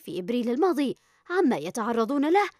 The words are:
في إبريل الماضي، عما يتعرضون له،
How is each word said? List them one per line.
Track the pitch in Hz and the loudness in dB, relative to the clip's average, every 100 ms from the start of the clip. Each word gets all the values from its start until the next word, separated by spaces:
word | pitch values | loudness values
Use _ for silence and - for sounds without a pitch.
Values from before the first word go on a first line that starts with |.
| - | -6
في | - | -10
إبريل | 180 247 233 | -4 -2 -2
الماضي، | 254 370 285 277 - _ _ _ | 0 2 2 -2 -4 _ _ _
عما | 359 320 185 | 2 2 2
يتعرضون | 156 240 214 226 226 285 285 | -4 -6 -2 -2 0 0 2
له، | 381 403 - | 2 2 -4